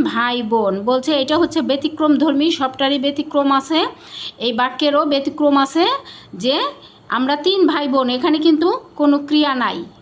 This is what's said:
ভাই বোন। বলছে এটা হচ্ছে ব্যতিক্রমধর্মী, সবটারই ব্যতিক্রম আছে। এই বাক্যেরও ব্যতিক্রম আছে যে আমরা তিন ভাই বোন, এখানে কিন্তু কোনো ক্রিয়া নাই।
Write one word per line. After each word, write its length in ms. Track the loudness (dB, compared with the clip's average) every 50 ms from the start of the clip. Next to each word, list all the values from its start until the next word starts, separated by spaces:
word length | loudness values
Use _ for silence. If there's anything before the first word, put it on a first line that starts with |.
| 4
ভাই 340 | 2 0 -2 -2 -2 -2 -4 -4
বোন। 320 | -2 0 0 0 0 -2 -2 -2
বলছে 280 | 0 0 0 0 0 0 0
এটা 160 | 0 0 2
হচ্ছে 240 | 2 2 0 0 -2 -2
ব্যতিক্রমধর্মী, 880 | 0 -2 -2 -2 -4 -2 0 2 2 2 4 2 2 2 2 2 0
সবটারই 480 | 0 0 -2 -4 -2 -2 -2 0 0 0
ব্যতিক্রম 500 | -2 -2 -2 -4 -6 -4 -2 0 2 2 2
আছে। 280 | 0 0 0 0 0 -2 -2 -6 -10 -20 -20 -18 -16 -16 -14 -10 -6
এই 140 | -4 -4 -2
বাক্যেরও 500 | 0 -2 -2 -2 -2 0 2 2 2 2
ব্যতিক্রম 500 | 2 0 -2 -2 -2 -2 0 2 2 4
আছে 280 | 2 2 2 0 0 0 0 0 -2 -6 -12 -20 -20 -20 -18 -12
যে 220 | -6 -2 -2 0 0 -2 -4 -6 -10 -20 -20 -20 -20 -10 -4
আমরা 260 | -2 -2 0 0 0
তিন 240 | 0 0 0 2 4 4
ভাই 200 | 2 2 2 -2 0
বোন, 180 | 0 0 0 0
এখানে 280 | 0 0 0 0 0 2
কিন্তু 300 | 4 4 4 4 4 2 0 -2 -6 -10 -4
কোনো 200 | 0 2 2 2 2 0
ক্রিয়া 260 | 0 2 2 2 2 0
নাই। 240 | -2 -2 -4 -4 -6 -10 -14 -16 -20